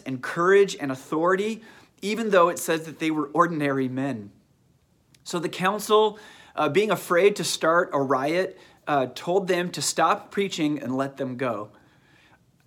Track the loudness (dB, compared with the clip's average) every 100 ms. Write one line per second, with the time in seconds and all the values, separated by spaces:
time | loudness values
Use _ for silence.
0 | -8 -8 -6 0 4 6 4 0 -6 -8
1 | -4 0 2 2 -2 -6 -14 -20 _ _
2 | -6 -4 2 4 4 2 -2 -4 -4 -6
3 | -4 -2 -2 2 2 2 0 0 -2 -4
4 | -6 -6 -12 -20 _ _ _ _ _ _
5 | _ _ -8 -6 -6 -2 -2 -2 2 4
6 | 4 -2 -18 -20 -14 -4 0 2 2 -2
7 | 2 4 4 2 -4 0 2 2 2 -2
8 | 0 0 2 0 -2 -8 -20 _ -2 0
9 | 0 -4 -4 -4 0 -2 -2 -4 -4 0
10 | 0 0 -4 -4 -4 -2 -2 -2 -4 -4
11 | -4 -4 -8 -4 -4 -4 -10 _ _ _
12 | _ _ _ _ _ _